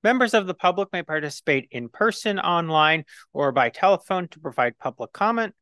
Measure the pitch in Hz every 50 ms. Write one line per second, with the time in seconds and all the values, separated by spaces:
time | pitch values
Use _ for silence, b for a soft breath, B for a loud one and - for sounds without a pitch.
0 | - 208 247 262 254 226 - 220 196 185 180 _ - 180 180 185 196 - - 180
1 | 165 - 156 156 147 147 143 - _ - 147 135 123 _ - 123 120 117 _ -
2 | 208 226 202 - - 220 202 196 - 175 175 170 165 160 160 156 151 156 160 160
3 | 151 B B B B B _ 139 143 139 123 139 127 117 - - - 190 202 175
4 | - - 196 185 180 160 - 160 156 143 123 - 123 120 117 _ - 135 113 _
5 | - - _ - 202 214 233 233 226 202 - _